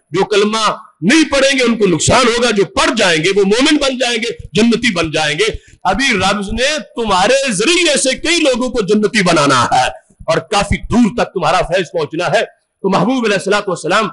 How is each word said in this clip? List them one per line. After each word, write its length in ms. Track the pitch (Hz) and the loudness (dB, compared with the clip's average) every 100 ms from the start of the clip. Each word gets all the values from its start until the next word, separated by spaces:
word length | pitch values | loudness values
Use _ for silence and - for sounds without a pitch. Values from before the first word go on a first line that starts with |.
| _ | _
जो 100 | 170 | -2
कलमा 640 | 190 202 208 220 208 - - _ | 0 2 0 0 -2 -4 -10 _
नहीं 200 | 165 311 | 0 2
पढ़ेंगे 400 | 285 277 269 269 | 2 2 2 2
उनको 220 | 240 226 196 | 0 2 2
नुकसान 400 | 160 - - 247 | 2 2 2 2
होगा, 220 | 233 240 | 2 0
जो 140 | 214 | 0
पढ़ 260 | 190 - 330 | 0 0 -2
जाएंगे 400 | 240 196 160 165 | 0 0 2 0
वो 140 | 202 | 2
मोमिन 320 | 196 220 285 302 | 2 2 2 2
बन 220 | 269 254 | 0 -2
जाएंगे, 320 | 247 233 233 - - | -2 -2 -6 -8 -6
जन्नती 400 | 170 233 214 233 | 0 2 2 0
बन 160 | 175 165 | -2 -2
जाएंगे। 340 | 156 151 151 214 - - - 151 | -2 -2 -2 -2 -4 -12 -6 -4
अभी 260 | 196 269 | -2 0
रब 380 | 208 185 208 196 | 0 0 -2 -4
ने 260 | 226 269 302 | -4 -2 -4
तुम्हारे 760 | - - 220 185 254 269 269 | -8 -6 -2 0 2 0 0
जरिए 440 | 180 233 359 339 269 | -2 0 2 2 0
से 180 | 262 | -2
कई 260 | 262 294 339 | -2 -2 0
लोगों 300 | 294 247 254 | 0 0 -2
को 120 | 233 | -4
जन्नती 400 | 185 214 214 220 | 0 0 0 0
बनाना 460 | 175 165 143 131 113 | 2 2 4 2 2
है 200 | 127 127 - - _ - | 2 0 -4 -16 _ -4
और 100 | 165 | -4
काफी 380 | - 202 202 - | -2 -4 -2 -4
दूर 340 | - 214 226 - | 0 2 2 2
तक 120 | 180 | -4
तुम्हारा 320 | 190 156 180 | -2 0 0
फैज 260 | 151 185 175 | 0 -2 -2
पहुंचना 380 | 170 151 156 170 | -4 -4 -4 -2
है। 160 | 202 | -2
तो 460 | 208 - _ _ 196 | -2 -8 _ _ -2
महबूब 380 | 185 190 262 226 | 0 0 0 0
अलैहिस्सलातु 460 | 196 - 170 202 | -2 0 -2 -2
वस्सलाम 380 | 170 156 196 208 | -6 -2 -2 -2